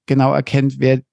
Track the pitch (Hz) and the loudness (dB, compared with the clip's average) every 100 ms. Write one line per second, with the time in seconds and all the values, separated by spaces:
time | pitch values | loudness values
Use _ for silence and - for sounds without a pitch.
0 | - 135 135 143 - 139 135 135 131 131 | -2 0 2 0 -2 -2 -2 0 0 0
1 | - | -4